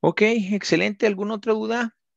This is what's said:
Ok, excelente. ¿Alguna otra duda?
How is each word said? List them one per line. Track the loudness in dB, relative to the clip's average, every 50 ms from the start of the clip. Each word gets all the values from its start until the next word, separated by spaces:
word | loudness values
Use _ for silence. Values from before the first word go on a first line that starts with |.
Ok, | 2 2 2 4 2
excelente. | 2 2 0 0 -2 -2 -4 0 0 0 2 2 0 -2 0 0
¿Alguna | 0 0 0 -4 -6 -6
otra | -6 -2 -2 -2
duda? | -2 -2 -4 -4 -4 -4 -6 _ _ _ _ _